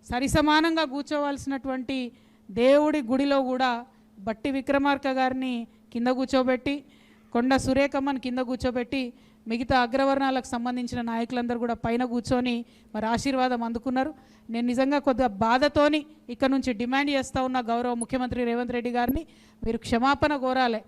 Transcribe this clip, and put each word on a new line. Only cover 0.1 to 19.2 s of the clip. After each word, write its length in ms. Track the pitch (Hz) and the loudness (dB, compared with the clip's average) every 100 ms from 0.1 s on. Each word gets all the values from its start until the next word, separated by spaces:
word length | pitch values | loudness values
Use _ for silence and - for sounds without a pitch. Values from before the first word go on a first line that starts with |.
| 240 269 320 302 302 330 320 302 | -4 2 4 6 4 4 0 -2
కూర్చోవాల్సినటువంటి 1040 | 277 277 294 285 277 - 269 269 262 247 269 247 - _ _ - | -4 -4 -2 -2 -4 -6 -6 -4 -6 -4 -6 -6 -12 _ _ -8
దేవుడి 500 | 196 254 285 302 302 226 | 2 6 6 6 2 0
గుడిలో 260 | 262 277 277 254 | 0 2 2 0
కూడా 200 | 254 262 240 240 _ _ - | 0 0 -2 -8 _ _ -12
బట్టి 320 | 196 220 285 269 | -8 -6 -4 -4
విక్రమార్క 500 | 262 277 277 277 277 262 | 0 2 2 0 0 0
గారిని 340 | 262 262 254 240 226 _ _ | 0 0 -4 -6 -8 _ _
కింద 160 | 233 240 254 | -2 0 0
కూర్చోబెట్టి, 580 | 262 262 262 254 277 285 - - - - - | 0 2 2 0 -2 -6 -8 -20 -20 -20 -4
కొండ 180 | 240 254 269 262 | 0 2 2 2
సురేఖమ్మని 540 | 262 277 277 277 269 254 | 2 2 0 -2 -4 -4
కింద 140 | 247 247 | -4 -4
కూర్చోబెట్టి, 520 | 254 254 247 247 269 247 - - _ - | -2 -2 -2 -4 -4 -6 -10 -20 _ -6
మిగతా 240 | 226 247 262 240 | -6 0 2 2
అగ్రవర్ణాలకు 600 | 262 269 277 269 262 254 | 2 2 2 2 0 -4
సంబంధించిన 460 | 240 240 247 240 247 233 | -6 -4 -4 -6 -6 -4
నాయకులందరూ 500 | 226 233 247 240 240 | -4 -4 -4 -2 -2
కూడా 120 | 233 226 233 | -2 -2 -2
పైన 180 | 233 254 | -2 0
కూర్చొని 440 | 240 - 254 254 240 233 - - | -4 0 0 0 -4 -6 -20 -10
మరి 120 | 214 214 | -6 -2
ఆశీర్వాదం 480 | 233 277 262 254 240 233 | -2 0 0 0 0 -4
అందుకున్నారు. 440 | 233 262 254 277 - - - - | -4 -2 -2 -2 -6 -20 -20 -8
నేను 120 | 226 240 | -4 0
నిజంగా 280 | 247 269 285 277 | 2 2 2 2
కొద్దిగా 220 | 247 254 196 226 | 2 0 2 2
బాధతోని 540 | 254 294 294 294 302 294 - - | 4 4 4 4 2 -4 -20 -14
ఇక్కడ 160 | 240 269 269 | -2 0 2
నుంచి 160 | 254 208 | 0 -2
డిమాండ్ 300 | 247 269 285 277 | 0 0 2 0
చేస్తా 240 | 262 269 262 | -2 -4 -2
ఉన్నా 140 | 254 226 | -2 -2
గౌరవ 220 | 233 247 240 | -2 -2 -4
ముఖ్యమంత్రి 460 | 233 262 247 240 240 | -4 -4 -2 -2 -2
రేవంత్ 260 | 233 247 240 | -2 -2 -4
రెడ్డి 140 | 240 240 | -2 -2
గారిని, 260 | 240 277 | 0 -2